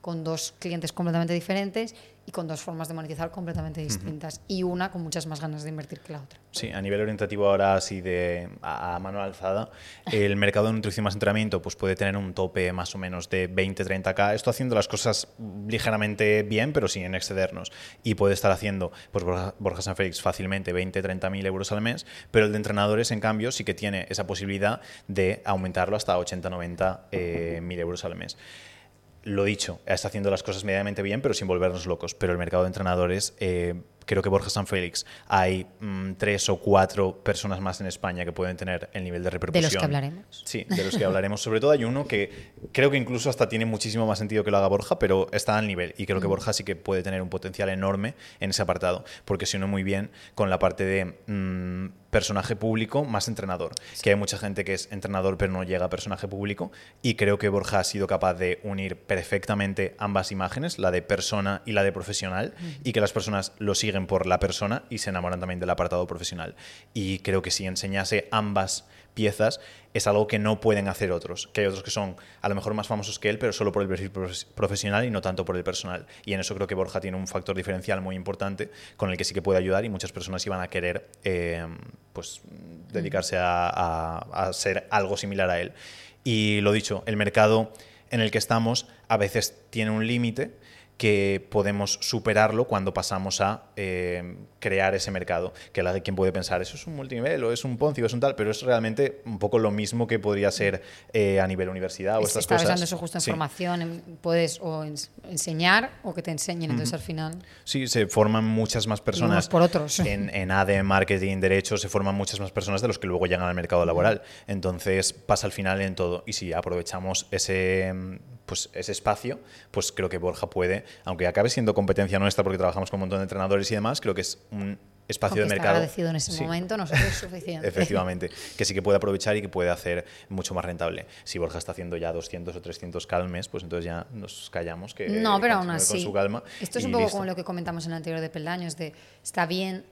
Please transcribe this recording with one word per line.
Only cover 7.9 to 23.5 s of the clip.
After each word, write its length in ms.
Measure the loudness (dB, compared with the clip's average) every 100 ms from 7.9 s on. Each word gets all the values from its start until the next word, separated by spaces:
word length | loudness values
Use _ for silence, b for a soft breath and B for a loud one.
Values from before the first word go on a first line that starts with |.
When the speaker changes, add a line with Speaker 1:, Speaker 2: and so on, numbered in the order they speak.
| -6
Speaker 2:
de 480 | -2 0 0 -2 -6 -10
a, 320 | -8 -6 -4 -6
a 40 |
mano 220 | -6 -6
alzada, 480 | -8 -6 -2 -2 -4 B B B -2
el 240 | 2 4 4
mercado 320 | 4 4 2
de 60 |
nutrición 300 | 2 -2 0
más 100 | 0
entrenamiento 480 | 2 2 2 2 -2
pues 140 | -4 -2
puede 200 | 0 2
tener 220 | 0 0
un 160 | -4
tope 400 | -2 -2 2 0
más 200 | 0 -6 -6
o 20 |
menos 320 | -6 -6 -2
de 160 | 0 0
veinte, 380 | 2 0 0 -2
treinta 300 | 0 0 2
K. 180 | 2
Esto 160 | 4 0
haciendo 240 | 0 2 2
las 120 | 2
cosas 400 | 0 0 0 -4 -10 -12 -10 -4
ligeramente 720 | -2 0 2 0 2 4 4
bien, 300 | 4 0 2
pero 140 | 2 0
sin 260 | -2 -4
excedernos. 580 | -4 -2 0 -2 -2 -12 B B B
Y 120 | -2 4
puede 180 | 4
estar 180 | 6 4
haciendo, 400 | 4 0 -2 -4 B B
pues, 120 | -2
Borja, 300 | 0 -2 -4 -4
Borja 220 | -4 -2
San 120 | -6 -2
Félix 240 | -2 0
fácilmente 520 | -2 -2 -4 -4 -2
veinte, 280 | -2 -2 -4
treinta 260 | -4 -4 -4
mil 160 | -2 -2
euros 260 | -2 -2
al 100 | -2
mes, 260 | -2 -4 -10 B B
pero 160 | 4 4
el 40 |
de 60 | 2
entrenadores, 540 | -2 2 4 2 2
en 80 | 0
cambio, 320 | 0 0 -2